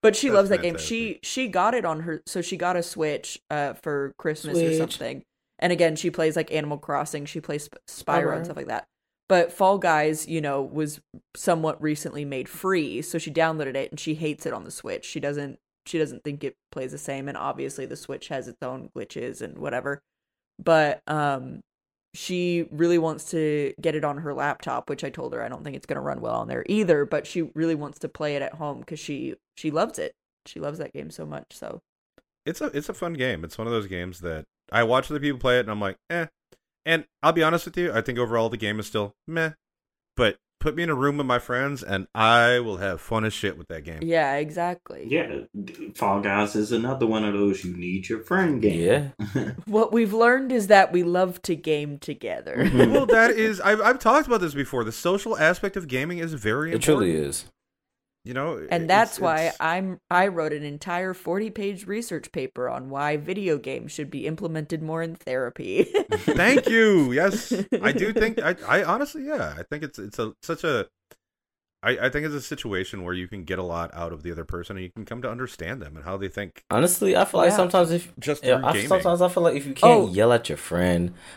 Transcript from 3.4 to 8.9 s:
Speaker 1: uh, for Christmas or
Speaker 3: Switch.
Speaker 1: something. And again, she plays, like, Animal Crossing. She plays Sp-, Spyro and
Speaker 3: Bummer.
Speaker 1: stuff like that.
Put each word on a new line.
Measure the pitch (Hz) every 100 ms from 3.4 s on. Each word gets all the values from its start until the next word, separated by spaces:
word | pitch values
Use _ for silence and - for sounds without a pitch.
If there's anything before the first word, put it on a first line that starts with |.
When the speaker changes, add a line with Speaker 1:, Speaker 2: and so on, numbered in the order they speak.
| _
Speaker 1:
uh, | 147 143
for | 123 156 143 139 -
Christmas | - 156 156 170
or | 165
Speaker 3:
Switch. | 160
Speaker 1:
something. | 160 - 120 135 - _ _ -
And | 180
again, | 175 170 156
she | 170
plays, | 165 160 160
like, | 156
Animal | 156 147 147
Crossing. | - 143 151 151 143
She | 160
plays | 147 151 147
Sp-, | - -
Spyro | - - 147
and | -
Speaker 3:
Bummer. | - 170
Speaker 1:
stuff | 147
like | 139
that. | 113 -